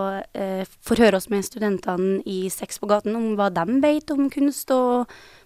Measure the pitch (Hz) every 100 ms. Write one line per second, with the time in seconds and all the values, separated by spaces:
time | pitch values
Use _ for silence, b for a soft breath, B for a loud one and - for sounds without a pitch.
0 | 196 196 - - 196 190 190 - - 220
1 | 226 190 - 202 190 - 208 190 - 180
2 | 190 196 - 190 190 - 196 - 208 208
3 | 208 220 226 208 202 175 170 262 294 302
4 | 302 285 277 294 277 269 - 262 247 247
5 | 240 B B B